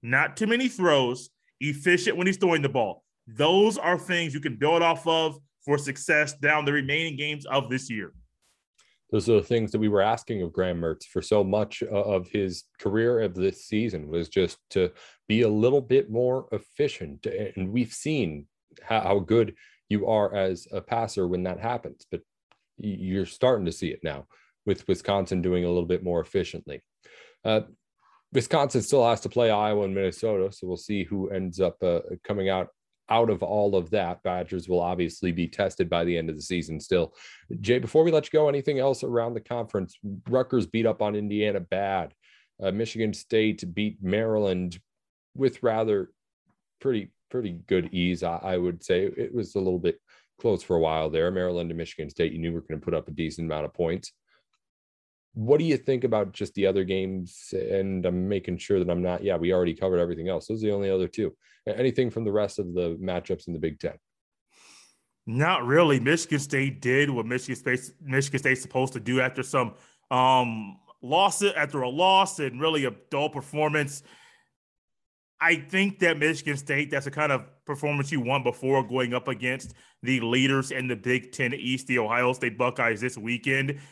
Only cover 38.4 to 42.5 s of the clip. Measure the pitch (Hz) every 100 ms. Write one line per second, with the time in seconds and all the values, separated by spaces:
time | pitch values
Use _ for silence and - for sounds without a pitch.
38.4 | 151 143 135 139 135 127 139 117 117 117
39.4 | - 120 110 101 90 - 104 98 - 127
40.4 | 127 127 90 113 113 107 104 107 104 104
41.4 | 104 101 87 95 98 95 80 _ _ _
42.4 | _